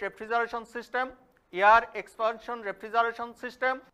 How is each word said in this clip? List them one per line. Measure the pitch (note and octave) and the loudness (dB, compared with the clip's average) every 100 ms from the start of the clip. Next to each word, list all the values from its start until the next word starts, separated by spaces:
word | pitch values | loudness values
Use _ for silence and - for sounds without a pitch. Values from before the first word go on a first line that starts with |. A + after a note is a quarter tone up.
| G3 | -8
রেফ্রিজারেশন | F#3+ A3 A#3 A#3 A#3+ A3+ | -8 -4 -2 -2 -6 -10
সিস্টেম, | B3 A3+ B3 C4 B3+ _ _ _ F3 | -12 -6 -4 -4 -8 _ _ _ 4
এয়ার | G3+ A3+ A3+ G#3+ | 8 8 6 -6
এক্সপানশন | F#3 - A3 A#3 - A#3+ G3+ | -12 -4 -4 -4 -8 -8 -8
রেফ্রিজারেশন | G3 A3 A3+ A#3 A#3 A#3+ A3+ | -10 -4 0 0 -2 -12 -12
সিস্টেম, | B3 - C4 C4 - | -14 -4 -4 -4 -10